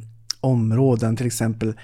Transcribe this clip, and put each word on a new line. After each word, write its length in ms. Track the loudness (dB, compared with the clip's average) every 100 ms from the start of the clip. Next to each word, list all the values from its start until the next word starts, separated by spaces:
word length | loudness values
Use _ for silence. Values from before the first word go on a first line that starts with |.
| -14 -20 -14 -4
områden, 760 | 0 2 2 2 2 2 0 0
till 120 | -2
exempel 460 | -2 -2 -2 -4 -6